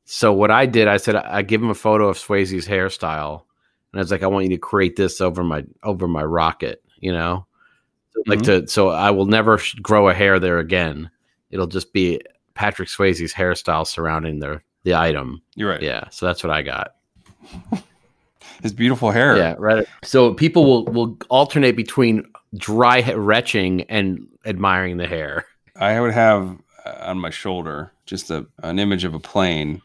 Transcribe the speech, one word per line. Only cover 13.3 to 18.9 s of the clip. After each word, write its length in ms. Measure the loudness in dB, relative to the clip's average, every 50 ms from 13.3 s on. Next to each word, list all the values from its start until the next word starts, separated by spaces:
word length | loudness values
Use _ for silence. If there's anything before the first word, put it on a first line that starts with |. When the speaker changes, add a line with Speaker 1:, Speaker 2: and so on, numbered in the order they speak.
| -4
Speaker 1:
hairstyle 540 | -2 -2 -2 -2 -2 -2 -2 -2 -2 -2
surrounding 520 | -4 -6 -6 -4 -4 -4 -4 -4 -6 -8 -8
the, 220 | -8 -8 -10 -12 -14 _ _ _ -2
the 120 | 0 0
item. 460 | 2 2 0 -2 -4 -6 -10 -12 -14 _ _ _
Speaker 2:
You're 140 | -6 -4 -4
right. 120 | -4 -4
Speaker 1:
Yeah, 280 | -4 -6 -6 -8 -10 -14
so 160 | -10 -6 -4
that's 180 | -4 -4 -4 -4
what 80 | -4
I 100 | -4 -4
got. 340 | -4 -6 -8 -8 -8 -10 _ _ _ _ _ _ _ _ _ _ _ -20 -20 -20 -12 -10
Speaker 2:
<laughs> 120 | -10 -10 -10 _ _ _ _ _ _ _ _ _ _ _ -20 -20 -14 -10 -8
His 100 | -8 -4
beautiful 380 | 0 0 0